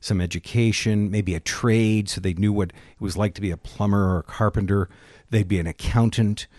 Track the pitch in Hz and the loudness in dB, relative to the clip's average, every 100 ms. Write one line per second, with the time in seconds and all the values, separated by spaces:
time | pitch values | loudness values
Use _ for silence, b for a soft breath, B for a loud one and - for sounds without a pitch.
0 | - 98 87 87 - 120 117 104 113 104 | -2 -2 0 -4 -4 0 2 2 0 0
1 | 104 104 92 82 - - 120 113 110 110 | 0 0 -2 -4 -4 -2 2 4 4 2
2 | 101 - 95 85 104 104 87 - - - | -2 -4 -4 0 0 2 -2 -6 -20 -10
3 | 101 92 104 95 98 80 - - 104 101 | -6 -2 -2 -2 -6 -6 -10 -4 0 2
4 | 95 87 - - 107 107 95 98 90 B | 2 0 -2 -2 0 0 0 0 -2 B
5 | B B B 110 90 95 82 - - 117 | B B B 0 0 0 -2 -6 -2 2
6 | 113 - 107 104 - | 2 2 0 -2 -8